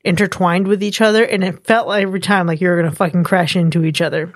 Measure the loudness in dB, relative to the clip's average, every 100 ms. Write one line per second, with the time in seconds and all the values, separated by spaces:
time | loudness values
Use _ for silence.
0 | -2 0 0 0 0 0 0 -2 -2 0
1 | 2 2 2 0 -4 -4 0 0 0 -2
2 | -2 -2 0 0 0 0 0 2 0 0
3 | -2 0 2 2 0 0 0 2 0 0
4 | -2 -4 -6